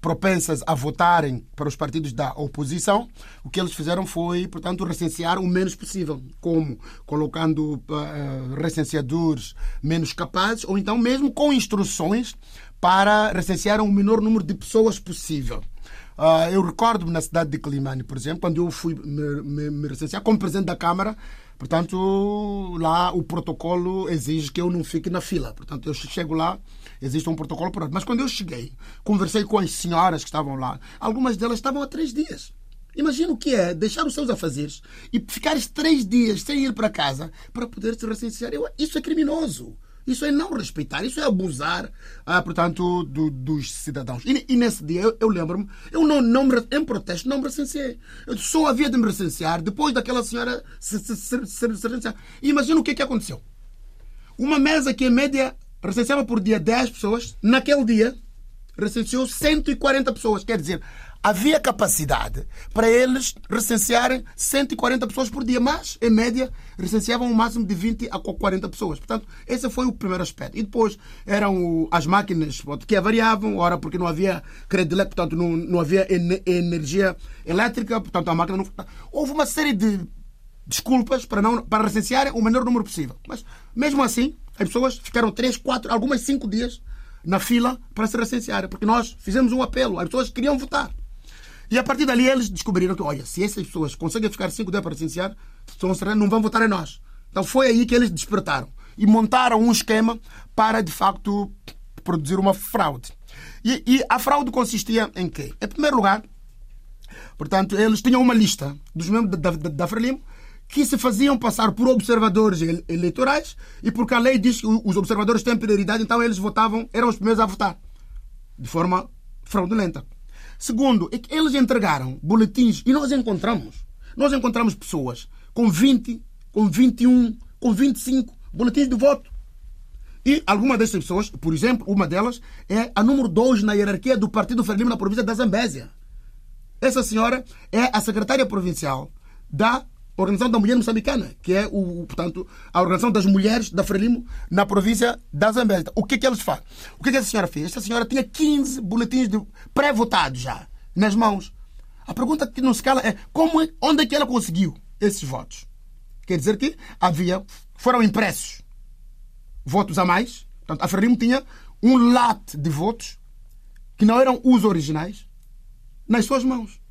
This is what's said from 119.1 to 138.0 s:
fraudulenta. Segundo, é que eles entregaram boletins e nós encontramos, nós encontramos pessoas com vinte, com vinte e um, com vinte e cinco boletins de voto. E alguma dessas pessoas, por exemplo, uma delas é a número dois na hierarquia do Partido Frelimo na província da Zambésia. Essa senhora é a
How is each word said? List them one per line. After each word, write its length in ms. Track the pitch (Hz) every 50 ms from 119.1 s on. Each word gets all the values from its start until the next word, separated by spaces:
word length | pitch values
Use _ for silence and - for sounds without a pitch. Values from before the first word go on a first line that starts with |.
| - - - - - - -
fraudulenta. 600 | - - 202 185 175 214 220 202 175 - 139 - - - - - - - - - - - -
Segundo, 500 | - - 247 220 277 269 247 208 175 - -
é 60 | 240
que 140 | - - -
eles 220 | 311 320 311 254
entregaram 640 | 277 254 214 262 240 196 180 151 139 127 127 131 -
boletins 600 | - 151 202 226 220 208 208 - 247 233 208 - -
e 80 | 240 262
nós 200 | 294 294 262 285
encontramos, 720 | 269 233 226 202 175 190 196 - 175 127 107 - - - - - - - - -
nós 160 | - 269 285 269
encontramos 420 | 269 - 247 220 233 233 220 196
pessoas 540 | - - - - 160 135 123 120 - - - - - - - -
com 160 | - 233 220
vinte, 500 | 175 151 220 277 269 247 - - 233 226 - - - - - -
com 180 | - 214 214 202
vinte 340 | 151 180 254 254 - - 240
e 40 |
um, 320 | 247 254 247 240 233 226 - - - - -
com 120 | - 247 214
vinte 260 | 185 269 277 247 -
e 20 |
cinco 360 | - 254 254 262 233 - - - - - -
boletins 360 | 156 226 247 233 285 285 254
de 80 | 254
voto. 340 | 220 247 285 285 - - - - - - - - - - - - - - - - - - - - - -
E 180 | 240 285 311 -
alguma 320 | - 196 208 214 277 262
dessas 280 | 214 226 220 - 190 143
pessoas, 260 | - 180 190 214 208
por 240 | - - - 160 160
exemplo, 320 | 156 151 240 254 226 -
uma 220 | - 196 196 190 156
delas 320 | 170 185 214 247 240 - - - - - - -
é 220 | 190 220 233 233 -
a 120 | - 214
número 240 | 233 277 277 262 226
dois 340 | 165 196 233 262 262 214 196
na 120 | 214 208
hierarquia 420 | 202 202 202 196 185 - 254 262
do 120 | 214 196 208
Partido 360 | - 214 202 - 240 226 226
Frelimo 260 | 175 214 196 233 240
na 60 | 233
província 260 | 180 190 196 208 220 233
da 120 | 196 233
Zambésia. 560 | 208 254 220 180 214 247 226 143 135 120 - - - - - - - - - - - - - - - - - - -
Essa 240 | - 262 - 254 226
senhora 400 | - 214 220 220 240 247 254 254 - - - - -
é 180 | - 220 240 247 -
a 80 | 214